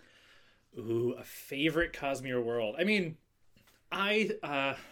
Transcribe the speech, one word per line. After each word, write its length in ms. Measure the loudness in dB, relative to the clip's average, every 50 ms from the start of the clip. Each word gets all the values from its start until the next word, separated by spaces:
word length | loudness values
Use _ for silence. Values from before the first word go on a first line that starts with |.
| -20 -20 -20 -20 -20 -20 -20 -20 -20 -20 _ _ _ _ -12 -8
Ooh, 340 | -4 0 0 2 2 0 -2 -2
a 60 | -8
favorite 680 | -14 -14 -14 -12 -8 -2 2 2 2 4 2 0 0
Cosmere 500 | -2 -4 -2 -2 -2 -2 -2 -2 0 0
world. 340 | 0 0 0 0 0 0 0 2
I 60 | 2
mean, 320 | 2 4 2 2 -2 -4 -10 _ _ _ _ _ -20 -20 -20 -20 -20 -20 _ _ -6
I, 380 | -2 0 2 4 4 4 4 2 0 -4
uh, 320 | -4 -2 0 2 2 0 0 -2 -8 -18